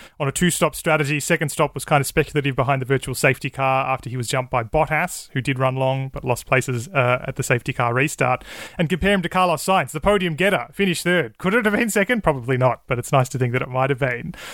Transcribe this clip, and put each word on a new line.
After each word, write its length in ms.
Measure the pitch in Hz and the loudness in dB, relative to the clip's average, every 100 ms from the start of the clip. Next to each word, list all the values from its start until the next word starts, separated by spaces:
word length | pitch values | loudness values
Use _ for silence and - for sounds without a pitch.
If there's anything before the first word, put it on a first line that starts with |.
| - - | -18 -6
on 80 | 139 | -4
a 40 | |
two-stop 440 | - 175 - 160 - | 0 0 2 0 0
strategy. 420 | 175 156 143 147 | 0 2 2 -2
Second 300 | - 165 151 | 0 0 0
stop 260 | - 147 | 0 -2
was 100 | - | -2
kind 160 | - 147 | 0 2
of 60 | 135 | 2
speculative 480 | - 151 147 139 | 0 0 0 0
behind 260 | 131 127 135 | 0 0 0
the 60 | 127 | 0
virtual 300 | 135 139 127 | -2 -2 0
safety 340 | 139 131 139 | 0 0 -4
car 420 | - 135 131 135 | -2 0 0 0
after 160 | 131 123 | -4 -6
he 80 | 127 | -6
was 120 | 117 | -4
jumped 240 | 131 127 | -2 -2
by 100 | 127 | -2
Bottas, 680 | 113 156 156 156 170 - - | 0 0 0 0 -2 -6 -8
who 80 | 135 | -4
did 180 | 127 131 | -2 0
run 160 | 131 | 0
long 360 | 131 131 135 135 | 0 0 0 -4
but 140 | 139 | -6
lost 220 | 131 120 - | -4 -4 0
places, 400 | 131 127 123 127 | 0 0 -4 -2
uh, 380 | 143 123 123 - | 0 2 2 -2
at 80 | |
the 80 | 131 | -4
safety 300 | - 123 - | 0 0 0
car 200 | - 120 | -2 0
restart. 520 | 120 147 - 127 127 - - - - | 2 0 0 0 0 -4 -16 -10 -4
And 100 | 160 | -2
compare 260 | 175 190 | 0 2
him 80 | 202 | 2
to 60 | 170 | 0
Carlos 360 | 185 180 156 | 0 0 0
Sainz, 260 | - 190 139 | 0 0 0
the 100 | 151 | -2
podium 360 | 196 208 180 151 | 2 2 2 0
getter, 320 | 190 180 120 | 2 0 -2
finished 300 | - 202 165 | -2 0 0
third. 360 | 170 180 120 - | 2 2 0 -2
Could 160 | 180 | 0
it 100 | 226 | 2
have 100 | 214 | 2
been 160 | 208 233 | 2 0
second? 320 | 208 190 247 | 2 2 2
Probably 340 | 175 139 117 131 | 0 0 0 2
not, 260 | 127 117 - | 2 0 -2
but 140 | 123 | -4
it's 100 | - | 0
nice 180 | 139 127 | 2 2
to 80 | 127 | 0
think 140 | 123 | 0
that 80 | 123 | 0
it 60 | 127 | -2
might 220 | 127 135 | 0 0
have 80 | 131 | 0
been. 340 | 135 120 165 - - | -2 -2 -8 -12 -14